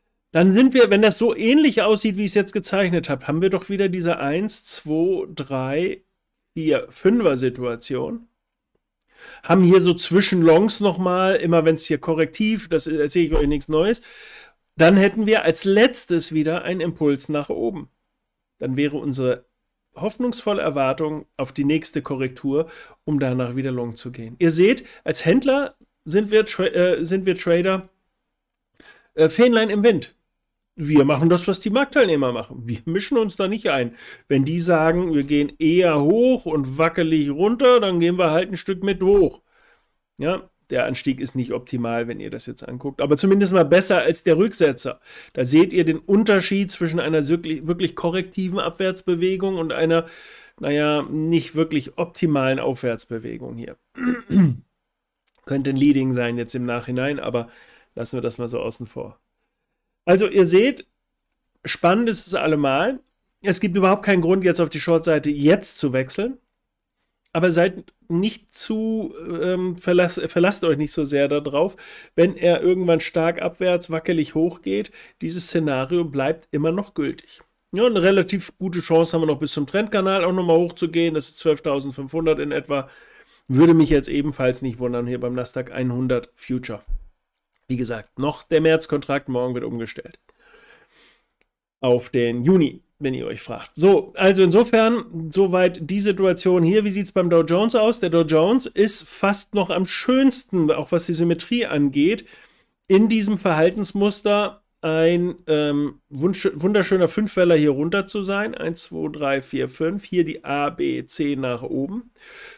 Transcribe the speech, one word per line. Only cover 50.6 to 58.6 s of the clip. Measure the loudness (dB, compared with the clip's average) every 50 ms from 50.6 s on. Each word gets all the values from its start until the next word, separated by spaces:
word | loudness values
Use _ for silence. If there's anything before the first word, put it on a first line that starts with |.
naja, | -6 -4 -2 0 0 0 0 -2 -4 -4
nicht | -6 -4 -2 0 0 0 -2 -2 -2
wirklich | -2 -2 -2 -2 -6 -6 -6 -8
optimalen | -8 -8 -6 -4 -2 -2 0 0 2 0 0 -2 -2
Aufwärtsbewegung | -2 -4 -4 -4 -4 -6 -6 -6 -8 -10 -10 -10 -10 -12 -12 -12 -14 -14 -14
hier. | -14 -14 -16 -18 _ _ _ -12
<clears throat> | -6 -4 -4 -4 -4 -4 0 4 4 4 4 2 -2 -10 _ _ _ _ _ _ _ _ _ _ _ _ _ _ _ -8
Könnte | -6 -4 -2 -2 -2
ein | 0
Leading | 2 4 4 4 4 2 0
sein | -2 -2 -2 -2 -4
jetzt | -6 -6 -6 -6
im | -6 -6
Nachhinein, | -4 -6 -6 -6 -6 -6 -4 -4 -4 -4 -6
aber | -6 -4 -4 -6 -6 -8 _ -20 _ _ _ _ _ _ -12
lassen | -10 -10 -8 -8 -6
wir |
das | -6 -6 -6
mal | -8 -10 -8
so | -8 -8